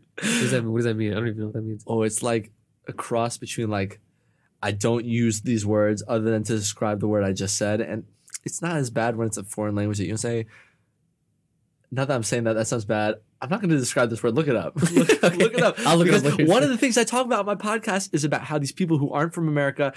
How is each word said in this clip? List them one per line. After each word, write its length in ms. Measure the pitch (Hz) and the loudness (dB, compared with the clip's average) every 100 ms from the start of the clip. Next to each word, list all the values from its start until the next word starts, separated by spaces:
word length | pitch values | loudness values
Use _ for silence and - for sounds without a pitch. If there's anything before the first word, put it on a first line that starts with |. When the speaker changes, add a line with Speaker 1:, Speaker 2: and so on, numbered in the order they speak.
| _ | _
Speaker 1:
What 80 | - | -6
does 280 | 208 233 123 | -2 0 2
that, 100 | 127 | 0
what 120 | 113 113 | 0 0
does 60 | |
that 100 | 117 | 0
mean? 160 | 110 107 | 0 -2
I 60 | 101 | -2
don't 100 | 117 | -2
even 140 | 107 | -4
know 60 | 107 | -6
what 80 | |
that 80 | 110 | -6
means. 200 | 110 107 - | -6 -8 -4
Speaker 2:
Oh, 140 | 113 | 0
it's 180 | 110 - | 0 0
like 300 | 120 117 - _ _ _ - | -2 -2 -4 _ _ _ -14
a 60 | |
cross 440 | - - 117 117 - | -12 -4 -2 -2 -4
between, 320 | 117 - 110 | -8 -6 -2
like, 300 | 104 98 - _ _ _ _ _ _ | -2 -4 -8 _ _ _ _ _ _
I 80 | 104 | -4
don't 340 | 104 117 120 | 0 0 0
use 360 | 117 117 117 107 | 0 2 2 0
these 260 | 123 113 104 | 0 0 2
words 380 | 107 104 104 104 | 2 2 0 -2
other 240 | 113 110 | 0 2
than 140 | 110 | 0
to 100 | 104 | 0
describe 460 | 110 104 - 110 104 | -2 -4 -4 -2 0
the 80 | 107 | 0
word 160 | 104 | 2
I 80 | 98 | 0
just 240 | 95 95 - | 0 -2 -2
said, 240 | 104 107 | 0 0
and 240 | 76 110 - _ - - | -2 -8 -10 _ -16 -12
it's 180 | - - | -10 -6
not 140 | 170 160 | -4 -2
as 140 | 123 | -2
bad 260 | 113 117 113 | -2 -2 0
when 100 | 110 | -4
it's 100 | 107 | -4
a 40 | |
foreign 320 | 95 - 107 | -8 -6 -2
language 240 | 104 104 101 | -2 -2 -2
that 60 | |
you 60 | 90 | -4
don't 80 | 107 | -4
say. 280 | 120 117 110 - _ _ _ _ _ _ _ _ _ _ _ _ _ | -2 -4 -6 -12 _ _ _ _ _ _ _ _ _ _ _ _ _
Not 180 | 127 135 | -4 0
that 60 | |
I'm 80 | 127 | 0
saying 220 | 110 123 | 0 0
that, 100 | 113 | 2
that 120 | 110 110 | 0 0
sounds 200 | 120 104 | -2 -2
bad. 300 | 107 107 - _ _ | 0 0 -2 _ _
I'm 80 | 131 | -6
not 100 | 214 | -2
gonna 160 | 185 147 | 2 2
describe 320 | 120 135 120 | 2 0 0
this 140 | 113 | 0
word. 120 | 120 | 0
Look 120 | 123 143 | 0 2
it 80 | 110 | 0
up. 180 | 80 - | -2 0
<laughs> 160 | 170 | 2
Look, 180 | - - | 4 4
Speaker 1:
<laughs> 140 | - | 4
Okay. 120 | 180 175 | 4 4
Speaker 2:
look 180 | 226 | 2
it 80 | - | 4
up. 120 | 214 - | 2 2
Speaker 1:
I'll 160 | 233 170 | 4 4
look 80 | 170 | 6
it 60 | |
up 80 | 143 | 4
Speaker 2:
Because 160 | 143 - | 4 2
Speaker 1:
later. 120 | 156 | 4
Speaker 2:
one 120 | 233 | 4
of 80 | 285 | 4
the 80 | 233 | 2
things 180 | 269 233 | 2 2
I 80 | |
talk 220 | 233 240 247 | 2 0 0
about 140 | 220 | 0
on 60 | 202 | -2
my 80 | 202 | -4
podcast 580 | 208 226 226 190 - | -2 -4 -2 -2 -2
is 100 | 151 | -2
about 180 | 147 135 | 0 -2
how 140 | 135 151 | -2 -4
these 140 | 139 | -2
people 260 | - 175 151 | -2 0 2
who 120 | 139 | 0
aren't 240 | 143 165 | 0 -2
from 120 | 170 160 | -2 0
America, 440 | 147 139 135 139 | 0 0 0 -2